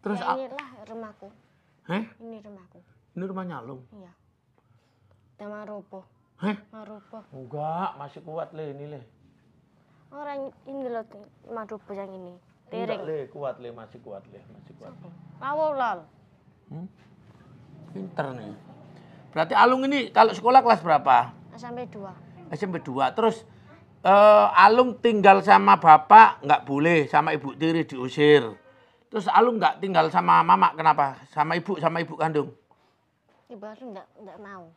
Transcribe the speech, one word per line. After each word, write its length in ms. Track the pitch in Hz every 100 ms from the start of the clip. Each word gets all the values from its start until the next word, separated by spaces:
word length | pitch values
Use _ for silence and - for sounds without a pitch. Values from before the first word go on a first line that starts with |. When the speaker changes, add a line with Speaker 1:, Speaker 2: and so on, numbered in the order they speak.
| 208
Speaker 1:
Terus 160 | 208
Speaker 2:
Ya, 80 | -
Speaker 1:
a- 80 | -
Speaker 2:
inilah 300 | 262 269 269 254 214
rumahku. 420 | 226 220 208 196 _ _ _ _ _ -
Speaker 1:
Heh? 160 | 185 226 _
Speaker 2:
Ini 160 | 226 220 208
rumahku. 320 | 196 180 175 _ _ _ 175
Speaker 1:
Ini 60 | 190
rumahnya 320 | 185 180 147
Alung? 240 | 117 131 123
Speaker 2:
Iya. 240 | 208 180 _ _ _ _ _ _ _ _ _ _ _ _
Udah 120 | _ 208
mau 140 | 208 208
roboh. 400 | 208 196 190 185 _ _ _ 196
Speaker 1:
Heh? 80 | 208 _
Speaker 2:
Mau 160 | 220 208
roboh. 400 | 214 _ 226 202
Speaker 1:
Enggak, 560 | 135 127 147 151 165 190 139
masih 240 | 143 170
kuat, 320 | 170 156 156
Le, 160 | 156 151
ini, 160 | 139 147
Le. 160 | 147 120 _ _ _ _ _ _ _ _ _ _
Speaker 2:
Orang 400 | 277 294 277 277 _ -
ini 160 | 277 254
loh, 160 | 233 220 208 208 _ -
mau 160 | 226 214
roboh 240 | 214 _ 196
yang 160 | 196
ini. 240 | 190 180 180
Speaker 1:
Enggak, 320 | _ _ _
Speaker 2:
Tiring. 300 | 220 185 165
Speaker 1:
Le, 160 | 151 156 131
kuat, 320 | 147 139 123
Le, 160 | 120
masih 240 | 117 110 123 117
kuat, 160 | 98 _
Le, 80 | 98 -
masih 320 | 101 - -
kuat. 160 | - - - - - -
Speaker 2:
Mau, 320 | 262 302 311
lol. 320 | 277 240 180 156 _ _ _ _ _ _
Speaker 1:
Hmm? 160 | 156 180 _ _ _ _ _ _ - - - -
Pinter 360 | 190 190 - 139
nih. 240 | 123 107 104 - - - - - - -
Berarti 200 | 156 165 226
Alung 240 | 233 262 269
ini 240 | 277 240
kalau 160 | 208 220
sekolah 320 | 185 220 262
kelas 240 | 240 208 165
berapa? 480 | 147 139 123 120 - -
Speaker 2:
S 160 | - 240
M 80 |
P 160 | 240 240
dua. 240 | 208 196 180 - - -
Speaker 1:
S 160 | 156
M 80 | 196
P 80 | 170
dua. 320 | 156 127 131
Terus, 320 | 220 226 226 - - - - _ _ 180
eh, 400 | 202 214 208 208
Alung 440 | 175 196 233 254 208
tinggal 400 | 240 214 196 196
sama 360 | 190 196 196 196
Bapak 640 | 170 262 - 214 220 - 139
nggak 160 | 147
boleh, 440 | - 139 160 170 135
sama 240 | 151 156
Ibu 200 | 151 135 131
Tiri 240 | 160 165 151
diusir. 560 | 127 127 151 147 147 113 98 _ _ _ _ _
Terus 240 | 220 185
Alung 320 | 180 240 226
nggak 160 | 170 -
tinggal 320 | 190 170 160
sama 320 | 175 175 170
Mama, 320 | 165 190 180
kenapa? 480 | 156 160 151 139 131 -
Sama 240 | 156 151
Ibu, 240 | 170 175 175
sama 240 | 160 165
Ibu 160 | 165 156
kandung? 320 | 156 151 135 - _ _ _ _ _ _ _ _ _
Speaker 2:
Ibu 160 | 226
kandung 320 | 208 214 254
nggak, 140 | 196 - _ 208
nggak 120 | 196
mau. 220 | 202 190 165